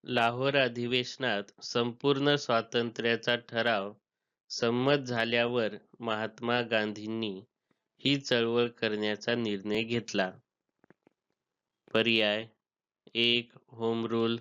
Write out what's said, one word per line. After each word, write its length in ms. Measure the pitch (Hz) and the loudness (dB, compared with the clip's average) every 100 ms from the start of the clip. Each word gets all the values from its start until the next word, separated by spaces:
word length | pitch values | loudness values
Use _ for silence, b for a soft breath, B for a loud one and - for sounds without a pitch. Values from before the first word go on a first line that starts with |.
लाहोर 520 | - 123 117 123 135 139 | -2 2 2 2 2 4
अधिवेशनात 1080 | 127 120 120 127 123 - 127 101 101 _ | 2 0 0 0 -2 -4 -2 -2 -4 _
संपूर्ण 720 | - 123 120 120 139 135 143 | -2 0 0 0 0 2 2
स्वातंत्र्याचा 1000 | 143 - 117 113 123 117 113 117 117 - 120 | 2 2 0 2 -2 -2 -2 0 0 0 -2
ठराव 560 | - 117 117 107 98 110 _ _ _ _ _ | -2 -2 0 0 -4 -12 _ _ _ _ _
संमत 460 | - 117 120 131 | -2 0 2 2
झाल्यावर 800 | 143 127 120 113 120 120 123 107 101 _ - | 2 0 -2 0 2 2 0 -2 -4 _ -10
महात्मा 600 | 117 107 110 - 120 120 | -4 -4 -4 -6 -2 0
गांधींनी 800 | 117 113 107 104 107 110 110 95 101 _ _ _ _ _ | 2 0 0 -4 -8 -6 -6 -8 -16 _ _ _ _ _
ही 220 | 135 139 | -2 -2
चळवळ 480 | 135 120 117 117 120 | 0 0 2 2 0
करण्याचा 680 | 117 113 107 107 104 - | -2 -2 0 -2 -2 -2
निर्णय 480 | 120 113 101 104 107 | -2 -2 -4 -2 -2
घेतला. 480 | 113 117 110 98 92 - _ _ _ _ _ _ _ _ _ _ _ _ _ _ _ | 0 -4 -2 -2 -2 -4 _ _ _ _ _ _ _ _ _ _ _ _ _ _ _
पर्याय 540 | 113 113 113 107 104 113 _ _ _ _ _ - | 0 2 2 2 0 -6 _ _ _ _ _ -10
एक, 380 | 113 117 120 120 - _ | 0 2 2 -2 -18 _
होम 380 | 113 113 113 113 | -6 -2 -2 -2
रूल 300 | 117 117 117 | 0 0 -2